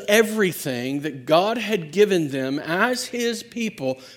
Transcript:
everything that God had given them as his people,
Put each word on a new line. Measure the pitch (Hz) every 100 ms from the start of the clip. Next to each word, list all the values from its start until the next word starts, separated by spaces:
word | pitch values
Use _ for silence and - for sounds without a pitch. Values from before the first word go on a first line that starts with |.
| -
everything | 214 214 220 190 - 147 123 127 143
that | 151 135 123
God | 160 202 233
had | 202 214 156
given | 175 208 185 151
them | 135 131 143
as | 196 180 240 247
his | - 240 233 220
people, | - 240 220 - 131 131 -